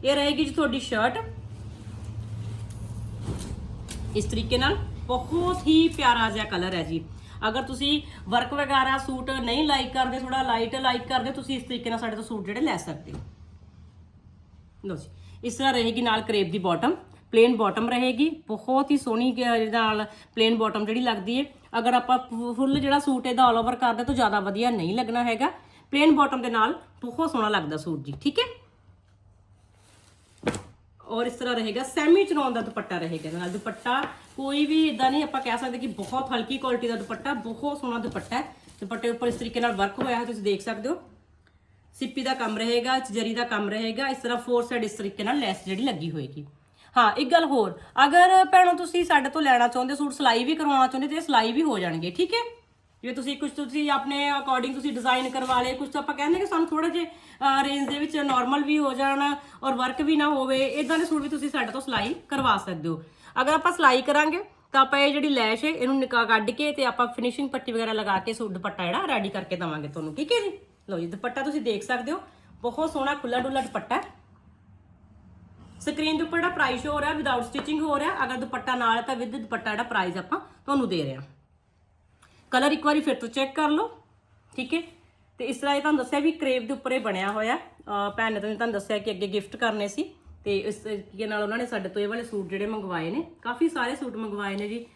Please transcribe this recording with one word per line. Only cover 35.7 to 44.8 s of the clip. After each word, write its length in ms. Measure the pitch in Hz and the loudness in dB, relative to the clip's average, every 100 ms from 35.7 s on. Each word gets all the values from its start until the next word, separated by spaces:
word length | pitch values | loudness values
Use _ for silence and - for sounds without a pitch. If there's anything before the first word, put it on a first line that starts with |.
| 240 | -4
ਕਿ 100 | 240 | -6
ਬਹੁਤ 440 | 208 196 254 262 | -6 -4 -2 -2
ਹਲਕੀ 240 | 247 226 262 | -4 -2 -4
ਕੁਆਲਿਟੀ 300 | 262 240 233 | -2 -2 -2
ਦਾ 80 | 226 | -4
ਦੁਪੱਟਾ, 380 | 202 220 277 | -6 -6 -4
ਬਹੁਤ 460 | 247 226 226 294 285 | -4 -6 -6 -4 -4
ਸੋਹਣਾ 180 | 254 233 | -4 -4
ਦੁਪੱਟਾ 400 | 220 190 - 240 | -4 -8 -6 -6
ਹੈ। 60 | - - - - | -6 -12 -20 -14
ਦੁਪੱਟੇ 280 | 196 220 233 | -8 -4 -2
ਉੱਪਰ 180 | 233 240 | 0 -2
ਇਸ 80 | 233 | -2
ਤਰੀਕੇ 240 | 226 233 | -4 -2
ਨਾਲ 120 | 233 | 0
ਵਰਕ 280 | 196 196 220 | 0 -2 0
ਹੋਇਆ 160 | 254 233 | -2 0
ਹੈ, 60 | 240 | -2
ਤੁਸੀਂ 180 | 220 | -4
ਦੇਖ 180 | 202 196 | -2 -2
ਸਕਦੇ 280 | 233 220 226 | -2 -6 -4
ਹੋ। 120 | 359 - - _ _ _ _ _ _ _ | -6 -8 -20 _ _ _ _ _ _ _
ਸਿੱਪੀ 280 | - 262 - | -8 -6 -4
ਦਾ 120 | 262 | -2
ਕੰਮ 240 | 262 220 214 | -2 -2 -2
ਰਹੇਗਾ, 420 | 233 240 240 262 | 0 0 2 0
ਜ਼ਰੀ 360 | 254 208 233 226 | 0 -4 -2 -2
ਦਾ 80 | |
ਕੰਮ 260 | 240 214 202 | 0 0 -2
ਰਹੇਗਾ। 380 | 214 226 220 269 | -2 -2 -2 -2
ਇਸ 100 | 254 | -2
ਤਰ੍ਹਾਂ 200 | 240 240 | -2 -4
ਫੋਰ 260 | 240 240 | 2 2
ਸਾਈਡ 200 | 233 240 | 2 -2